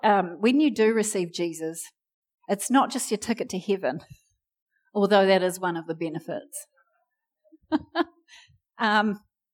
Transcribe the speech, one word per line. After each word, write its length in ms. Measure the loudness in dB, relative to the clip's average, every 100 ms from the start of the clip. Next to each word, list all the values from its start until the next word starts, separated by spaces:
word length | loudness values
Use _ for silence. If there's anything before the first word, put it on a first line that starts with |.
Um, 340 | 2 2 0 0
when 200 | 2 4
you 140 | 2
do 180 | 4 2
receive 400 | 2 0 -2 -4
Jesus, 580 | -4 -6 -4 -8 -10 -14 _ _ _ _ _ -6
it's 220 | -4 0
not 200 | 2 2
just 200 | -2 -6
your 80 | -6
ticket 300 | -4 -6 -4
to 80 | -6
heaven. 420 | -4 -2 -2 -4 -12
<laughs> 40 | -20 _ _ _ _ _ _ _
although 320 | -2 4 6 6
that 160 | 4
is 180 | 2 -2
one 160 | -4 -4
of 100 | -6
the 80 |
benefits. 720 | -6 -6 -6 -8 -10 -10 -16 -18 _ _ _ _ _ _ _ _ _ _
<laughs> 80 | -6 -4 -6 -6 _ _ -20 _ _ _ -4
Um, 420 | 0 2 0 -4 _ _ _